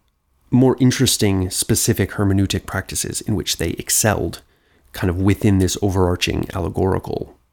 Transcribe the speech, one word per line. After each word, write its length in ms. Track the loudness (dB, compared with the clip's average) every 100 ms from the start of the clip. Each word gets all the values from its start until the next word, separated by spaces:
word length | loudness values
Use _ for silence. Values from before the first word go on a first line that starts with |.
| _ _ _ _ _
more 260 | 4 4 4
interesting 680 | 2 4 0 2 2 2 -2
specific 640 | -4 -2 0 0 0 -2
hermeneutic 560 | 0 0 2 2 -2 -4
practices 540 | -8 -6 -8 -6 -6
in 140 | -4 -4
which 200 | -2 -4
they 140 | -4
excelled 720 | -4 -2 0 2 0 -2 -8 _ _ _ _ _
kind 160 | -4 -2
of 80 | 2
within 420 | 2 2 4 4
this 200 | 2 0
overarching 680 | -2 2 2 0 -2 -4 -4
allegorical 840 | -6 -6 0 0 0 -4 -8 -8 -14 _